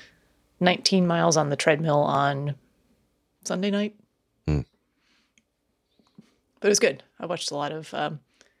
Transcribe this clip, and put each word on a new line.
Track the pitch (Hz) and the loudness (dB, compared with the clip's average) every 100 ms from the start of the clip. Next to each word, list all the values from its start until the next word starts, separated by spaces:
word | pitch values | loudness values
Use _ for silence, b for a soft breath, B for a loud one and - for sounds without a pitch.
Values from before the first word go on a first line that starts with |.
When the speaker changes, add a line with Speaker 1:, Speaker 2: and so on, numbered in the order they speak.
| B B B B _ - | B B B B _ -2
Speaker 1:
nineteen | 180 180 - 190 175 | 0 2 2 2 2
miles | 170 170 156 | 2 2 2
on | 147 | 0
the | 143 | 0
treadmill | - 151 160 147 | 2 2 2 2
on | 151 143 143 139 143 143 _ _ _ _ _ _ _ _ | 2 2 0 0 -4 -8 _ _ _ _ _ _ _ _
Sunday | - 180 202 | -8 -4 -2
night. | 202 208 - _ _ _ _ - | -2 -4 -8 _ _ _ _ -4
Speaker 2:
Hmm. | 76 - _ _ _ _ _ _ _ _ _ _ _ _ _ _ - - _ _ _ | -4 -4 _ _ _ _ _ _ _ _ _ _ _ _ _ _ -20 -20 _ _ _
Speaker 1:
But | 202 | 2
it | |
was | - | 4
good. | 196 135 - - | 2 0 -10 -12
I | 170 | -8
watched | 170 - | -6 -6
a | 143 | -6
lot | 147 | -6
of, | 156 156 | -6 -8
um, | - 151 151 _ _ _ _ | -6 -6 -6 _ _ _ _